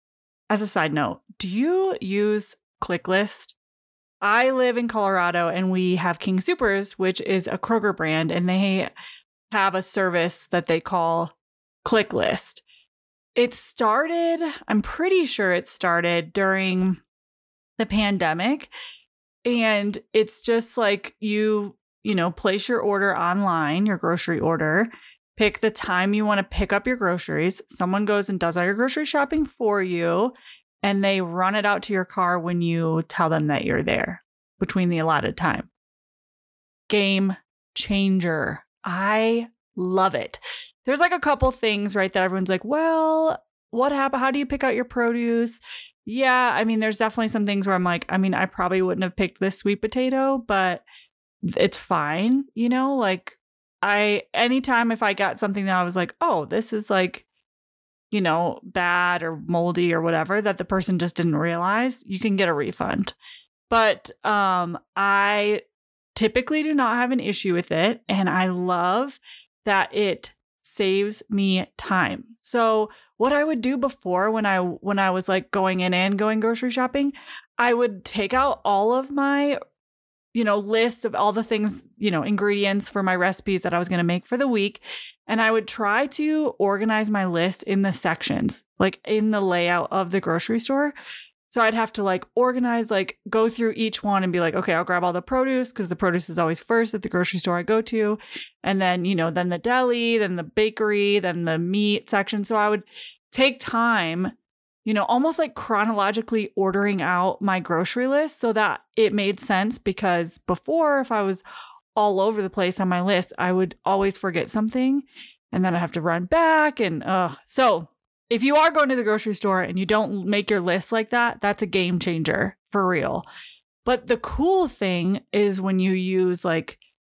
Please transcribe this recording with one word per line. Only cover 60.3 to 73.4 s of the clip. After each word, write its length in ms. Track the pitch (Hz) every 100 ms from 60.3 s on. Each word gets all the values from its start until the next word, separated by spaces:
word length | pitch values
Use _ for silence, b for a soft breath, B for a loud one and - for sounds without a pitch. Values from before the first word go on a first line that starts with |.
| 202
that 160 | 208 190
the 60 |
person 340 | 175 190 180 185
just 160 | 175
didn't 220 | 185 170 147
realize, 640 | 170 170 180 214 254 247 -
you 120 | 190
can 180 | 220 196
get 120 | 185
a 60 |
refund. 600 | 151 - - - - - - B B B _ -
But, 400 | 226 220 - - -
um, 540 | - 208 196 180 175 170 _ -
I 640 | 196 202 202 208 208 208 - _ _ _ _
typically 480 | - 220 247 254 302
do 120 | 311
not 220 | 294 247 240
have 160 | 247
an 80 | 254
issue 340 | - 196 196
with 160 | 175 180
it. 320 | 160 190 247 -
And 200 | 196 185
I 200 | 185 185
love 720 | 180 180 180 175 208 277 - B B B _
that 300 | - 196 -
it 400 | - 202 170 - _ _ _
saves 640 | - - 196 196 202 214 -
me 360 | 202 196 185 190 -
time. 460 | - 190 127 92 - 233
So 500 | - 240 226 220 214 B B -
what 160 | 247
I 120 | 285